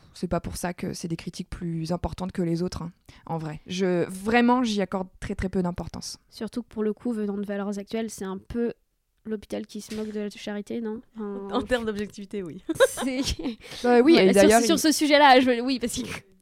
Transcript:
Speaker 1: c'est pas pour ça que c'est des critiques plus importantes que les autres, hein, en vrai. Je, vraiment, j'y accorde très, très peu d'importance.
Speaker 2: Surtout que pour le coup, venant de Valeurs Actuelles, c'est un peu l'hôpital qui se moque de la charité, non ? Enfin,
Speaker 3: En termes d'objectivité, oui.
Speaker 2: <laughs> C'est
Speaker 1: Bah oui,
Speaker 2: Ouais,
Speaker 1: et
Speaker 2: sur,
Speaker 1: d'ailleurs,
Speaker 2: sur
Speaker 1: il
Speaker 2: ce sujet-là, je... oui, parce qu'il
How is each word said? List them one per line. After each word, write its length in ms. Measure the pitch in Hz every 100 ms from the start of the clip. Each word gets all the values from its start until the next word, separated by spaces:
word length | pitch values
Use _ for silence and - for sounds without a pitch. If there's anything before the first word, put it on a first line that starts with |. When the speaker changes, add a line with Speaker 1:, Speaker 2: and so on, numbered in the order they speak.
| _
Speaker 1:
c'est 160 | - 175
pas 120 | 175
pour 180 | - -
ça 160 | 175
que 180 | - 175
c'est 160 | - 170
des 80 | 165
critiques 320 | - - 180
plus 420 | - 175 165 160
importantes 420 | 175 165 - 185
que 100 | -
les 200 | 170 165
autres, 200 | 180 -
hein, 100 | 170 - - -
en 140 | - 165
vrai. 240 | 160 156 -
Je, 380 | 180 185 175 156
vraiment, 520 | 190 202 240 240 247
j'y 200 | 233 202
accorde 260 | 185 190 185 _
très, 140 | -
très 140 | 202 185
peu 140 | 190
d'importance. 560 | 175 180 156 - - - _
Speaker 2:
Surtout 340 | - 214 240
que 60 | -
pour 140 | 220
le 100 | 214
coup, 200 | 208 240
venant 260 | 214 208 202
de 80 | 202
Valeurs 320 | 202 202 202
Actuelles, 320 | 196 226 226
c'est 160 | - 190
un 100 | 190
peu 360 | - 233 233 - _ _ _ _
l'hôpital 420 | 220 214 - 208 214
qui 140 | 214
se 140 | -
moque 160 | 214 214
de 80 | 208
la 120 | 208
charité, 500 | - - 208 202 233
non ? 200 | 220 226 -
Enfin, 340 | 220 208 196 196
Speaker 3:
En 100 | 208
termes 220 | 202 247
d'objectivité, 580 | 220 202 202 - 202 208
oui. 220 | 175 185 -
Speaker 2:
<laughs> 140 | 311 539
C'est 320 | - 262 254 - - 262 220 - -
Speaker 1:
Bah 160 | 240 240
oui, 140 | 269
Speaker 2:
Ouais, 120 | 339 294
Speaker 1:
et 60 |
Speaker 2:
sur, 100 | 196
Speaker 1:
d'ailleurs, 200 | - 226
Speaker 2:
sur 120 | 233
Speaker 1:
il 40 | 311
Speaker 2:
ce 100 | 320
sujet-là, 480 | - 302 285 285 254
je... 220 | 254 233
oui, 180 | 254 247
parce 140 | 240
qu'il 140 | - 220 - - _